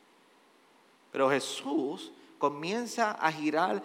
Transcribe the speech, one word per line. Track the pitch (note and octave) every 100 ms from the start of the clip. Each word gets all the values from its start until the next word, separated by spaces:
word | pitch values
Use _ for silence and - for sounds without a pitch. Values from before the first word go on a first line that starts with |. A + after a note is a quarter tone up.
| _ _ _ _ _ _ _ _ _ _ _
Pero | - C3+
Jesús | C#3 - - - D3 C3+ F#3 - - - -
comienza | C#3+ C#3+ E3 A3 A#3+ - A3
a | - D#3+
girar | D#3 D3+ D3+ F3+ G3+